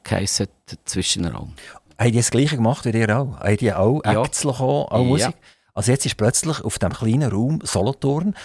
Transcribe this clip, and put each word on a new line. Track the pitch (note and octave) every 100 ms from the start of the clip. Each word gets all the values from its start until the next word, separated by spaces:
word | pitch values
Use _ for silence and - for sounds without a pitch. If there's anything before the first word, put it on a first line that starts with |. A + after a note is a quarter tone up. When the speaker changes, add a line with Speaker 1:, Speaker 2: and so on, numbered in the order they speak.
Speaker 1:
geheissen | - G2 G2 - G2 _ -
hat, | - -
Zwischenraum. | B2 - D3+ C3 A#1 - - - - _ -
Speaker 2:
Haben | A#2+
die | A2+
das | A#2
Gleiche | B2+ D3 C#3
gemacht | A2+ C#3 A#2+
wie | A2+
ihr | G#2+ A#2
auch? | C3 -
Haben | F#2+ G#2+
die | A2+
auch | E2+ G#2+ D3+
Speaker 1:
Ja. | A2 G#2
Speaker 2:
Acts | C3+ -
bekommen, | C#3+ B2+ C3 C#3+ -
auch | A2+
Speaker 1:
Ja. |
Speaker 2:
Musik? | B2 D3+ G#3 - - _ _
Also | - A2+
jetzt | C3+ A#2+
ist | -
plötzlich | G#2+ - D#3+ D3+
auf | - -
dem | -
kleinen | - A2 C3 B2+
Raum | G2 C3 D#3+
Solothurn | - F#2+ G#2 - C#3 D3 G3 -